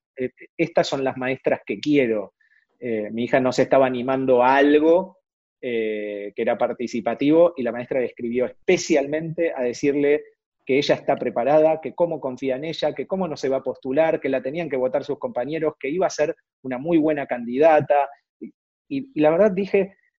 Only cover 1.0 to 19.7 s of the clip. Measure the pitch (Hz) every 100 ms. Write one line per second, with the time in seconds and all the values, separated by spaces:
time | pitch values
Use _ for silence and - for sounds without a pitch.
1 | 131 127 127 131 131 - - 101 147 143
2 | 120 107 95 _ _ _ _ _ 123 110
3 | 107 113 120 135 127 131 131 135 131 123
4 | 127 131 131 123 123 139 147 151 160 175
5 | 185 _ _ _ _ _ 127 117 110 107
6 | 104 101 101 - 120 113 120 120 117 120
7 | 117 113 143 160 170 156 117 120 123 135
8 | 117 - 120 120 127 - - 175 - 147
9 | 143 156 165 160 165 135 123 117 143 143
10 | 143 151 - _ _ _ - 135 143 143
11 | - 139 123 120 123 156 160 156 131 -
12 | 170 156 135 127 135 127 160 151 151 135
13 | 127 190 175 147 135 135 131 - 131 139
14 | 160 - 139 131 131 165 156 131 127 143
15 | 135 135 127 123 127 160 156 - 135 175
16 | 165 - 151 - _ _ 131 127 160 165
17 | 156 147 135 120 117 127 160 151 147 143
18 | 139 - _ _ - _ _ _ _ 139
19 | - 151 151 170 214 185 196